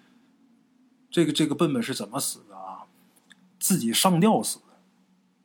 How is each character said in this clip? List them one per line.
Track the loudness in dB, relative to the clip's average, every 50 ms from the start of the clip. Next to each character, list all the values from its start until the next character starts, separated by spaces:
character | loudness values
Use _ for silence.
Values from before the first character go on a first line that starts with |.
| _ _ _ _ _ _ _ _ _ _ _ _ _ _ _ _ _ _ _ _ _ -4
这 | 0 0 2
个， | 2
这 | 2 0 0
个 | 0 0
笨 | 0 0 0 0
笨 | -2
是 | -2 -4 -6
怎 | -8 -8 -8
么 | -6 -6
死 | -6 -6 -6 -10 -16 -20
的 | -20
啊？ | -16 -14 -14 -14 -16 -18 -20 _ _ _ _ _ _ _ _ -20 _ _ _ _ -4
自 | -2 -2 0
己 | 0 0 0
上 | 0 2 4 4 4 6
吊 | 4 4 4 2
死 | 0 -4 -8 -10
的。 | _ _ _ _ _ _ _ _ _ _ _ _ _ _ _ _ _